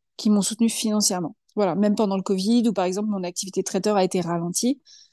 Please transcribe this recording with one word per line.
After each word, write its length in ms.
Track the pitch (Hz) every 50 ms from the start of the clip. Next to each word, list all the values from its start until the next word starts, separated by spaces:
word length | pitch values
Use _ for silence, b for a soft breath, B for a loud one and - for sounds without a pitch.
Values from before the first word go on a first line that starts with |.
| _ _ _ -
qui 120 | - 220
m'ont 120 | 214 202
soutenue 260 | 185 - 220 - 233 226
financièrement. 680 | - - - 220 208 214 202 - 202 180 175 - - _ _ _ -
Voilà, 200 | 214 208 185 156
même 200 | 180 202 208 208
pendant 220 | 202 226 202 196 196
le 60 | 190
covid, 440 | - 202 185 185 202 233 240 226 233
où 60 | 196
par 100 | 202 185
exemple 240 | 180 185 196 208 214
mon 160 | 208 196 180
activité 380 | 175 175 - - 190 - -
de 40 | 190
traiteur 300 | - - 196 185 214 208
a 80 | 202 190
été 160 | 185 - 190
ralentie, 600 | 175 170 170 170 165 175 180 - - 240 285 - b b b b b b